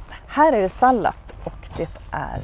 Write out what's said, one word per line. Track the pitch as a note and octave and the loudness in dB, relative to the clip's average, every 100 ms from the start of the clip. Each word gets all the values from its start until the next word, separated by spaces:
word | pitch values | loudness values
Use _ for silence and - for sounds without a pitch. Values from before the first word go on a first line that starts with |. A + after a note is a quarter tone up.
| - - - | -16 -18 -6
Här | C#4 D#4 | 4 4
är | A#3 | 4
det | F#3+ | 2
sallad | - B3 A#3+ D#3+ - - - | 4 4 4 0 -2 -12 -12
och | - - - - | -12 -12 -12 -8
det | D#3+ - - | -8 -10 -10
är, | D3+ C3+ - | -8 -6 -8